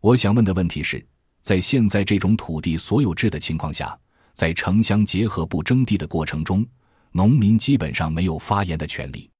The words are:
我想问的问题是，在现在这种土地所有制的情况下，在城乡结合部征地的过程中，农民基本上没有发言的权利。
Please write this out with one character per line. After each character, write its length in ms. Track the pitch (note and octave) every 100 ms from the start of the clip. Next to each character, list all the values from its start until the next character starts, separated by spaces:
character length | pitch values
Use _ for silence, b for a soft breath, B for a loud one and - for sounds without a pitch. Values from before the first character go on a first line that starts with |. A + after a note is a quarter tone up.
我 140 | G#2 A#2+
想 200 | G2 A2+
问 100 | G2+
的 80 |
问 120 | F#2 F2
题 160 | D2
是， 200 | D2 - - _ _ _
在 180 | - F#2+
现 280 | F#2 C3+ G#2+
在 160 | G2+
这 160 | F#2+ G2+
种 180 | F#2 G#2+
土 240 | - D#2
地 160 | E2+ D#2+
所 240 | - A2+
有 120 | B2
制 160 | D#2+ A2
的 100 | D2+
情 180 | - D#2
况 160 | D#2
下， 240 | - - - _ _ _
在 200 | - E2
城 280 | E2+ - G2+
乡 200 | A2 G#2
结 240 | G#2 F#2 A2
合 180 | - D#2+
部 180 | D2+
征 200 | - B2+
地 140 | B2+ G#2
的 100 | D2+
过 180 | F2 D2
程 180 | D#2
中， 220 | D#2 F#2+ B2 _ _ _ _
农 200 | E2+ G2+
民 260 | C#3+ G#2 A2
基 200 | - C3+
本 160 | D#2
上 180 | - D#2+
没 140 | D#2+ F#2
有 120 | D#2+
发 260 | - G2+
言 140 | F#2+ D#2+
的 80 | D2+
权 260 | - -
利。 180 | - - _